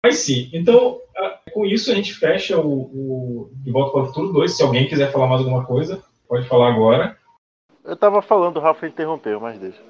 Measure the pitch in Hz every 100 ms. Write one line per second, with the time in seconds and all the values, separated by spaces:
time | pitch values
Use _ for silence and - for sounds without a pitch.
0 | 240 - - 127 123 165 175 233 247 -
1 | - - 190 - - 214 202 226 - 202
2 | 208 - - - - 175 151 135 127 135
3 | 135 127 127 120 101 131 135 127 139 -
4 | 131 156 196 165 175 - 139 120 131 147
5 | 139 131 131 127 131 127 127 127 160 190
6 | _ _ _ 123 123 123 120 113 110 120
7 | - - _ _ _ _ _ _ - 170
8 | 208 202 190 214 175 160 156 156 165 -
9 | 156 160 110 107 117 107 95 90